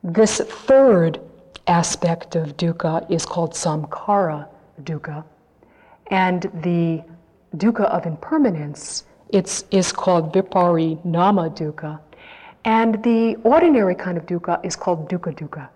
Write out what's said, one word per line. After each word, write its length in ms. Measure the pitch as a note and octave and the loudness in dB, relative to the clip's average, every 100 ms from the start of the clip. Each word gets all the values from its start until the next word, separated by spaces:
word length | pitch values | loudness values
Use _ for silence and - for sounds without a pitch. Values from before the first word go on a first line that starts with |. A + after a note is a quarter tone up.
This 360 | F#3 E3+ G#3+ - | -2 2 2 2
third 800 | - - - C4+ C4+ F#3+ E3 D3+ - - - - - | -6 -8 4 6 8 6 4 0 -12 -20 -20 -10 0
aspect 680 | E3+ D#3+ - F3 E3 - E3+ | 2 2 -2 -2 -2 -4 -4
of 220 | D#3 C#3+ | -4 -2
dukkha 540 | E3+ E3+ E3 D#3+ E3 | -2 0 -2 -2 -2
is 160 | E3 - | -4 -2
called 260 | - E3 | -4 -4
samkhara 960 | - F3 D#3 D3+ - - G3+ F3+ D3+ D3 - _ - | -2 -4 -4 -6 -10 0 0 2 -4 -10 -20 _ -18
dukkha. 420 | C#3 D3+ D3+ D3 D#3+ _ _ _ _ _ _ _ - | -10 -8 -8 -12 -14 _ _ _ _ _ _ _ -4
And 420 | F#3+ F#3 F3+ F#3 E3+ | 0 0 0 -4 -6
the 400 | E3 F3 E3+ D#3+ D#3+ - _ _ _ D#3+ | -2 0 0 -2 -8 -20 _ _ _ -2
dukkha 280 | G3 A#3 | 0 2
of 240 | G3+ F3 E3+ | 0 0 -4
impermanence, 960 | D3+ - D#4 C4 E3 D3 D3 - - - _ _ | -8 -4 2 2 0 -8 -10 -12 -12 -14 _ _
it's, 360 | G3 F3+ - - | 0 0 -8 -2
is 220 | G3 F3+ | 0 0
called 420 | - - F3 D#3+ | -2 2 2 2
viparinama 1200 | F#3+ F#3+ G3 F3 E3+ E3 D#3+ F3 E3 F#3 G3+ D#3+ D#3 | -2 0 2 2 2 0 -2 -2 2 2 2 0 -4
dukkha. 440 | D#3 D3+ D3+ D3+ - - - - - - - | -8 -6 -12 -12 -16 -20 -20 -20 -20 -8 0
And 380 | A3+ A3+ G#3+ | 2 2 2
the 320 | A#3 A3+ A3+ A3 | 2 2 2 2
ordinary 500 | A#3 D4+ E4+ C4+ G3 | 4 6 6 4 4
kind 240 | F3+ F#3 F3 | 0 -4 -6
of 80 | - | -4
dukkha 400 | F3 F3 F3 F3+ | -6 -2 -4 -4
is 100 | - | -6
called 340 | - E3+ D3+ | -2 -2 -2
dukkha 260 | F3+ F3 C#3+ | -6 -6 -10
dukkha. 340 | D3+ - C3+ | -12 -12 -14